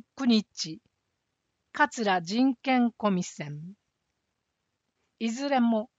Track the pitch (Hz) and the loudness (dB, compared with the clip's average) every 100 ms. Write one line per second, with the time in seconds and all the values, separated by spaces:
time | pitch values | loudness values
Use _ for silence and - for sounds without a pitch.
0 | - - 254 220 - - 160 160 _ _ | -10 -4 2 2 0 -10 -10 -10 _ _
1 | _ _ _ _ _ _ _ - 294 - | _ _ _ _ _ _ _ 0 0 0
2 | 202 185 165 226 262 247 269 254 233 - | 0 0 0 2 2 0 0 2 2 0
3 | 214 180 180 - 151 147 170 202 _ _ | 0 0 -2 -10 -10 -10 -14 -18 _ _
4 | _ _ _ _ _ _ _ _ _ _ | _ _ _ _ _ _ _ _ _ _
5 | _ - 226 233 277 262 233 220 226 | _ -6 -6 -4 0 2 2 0 -2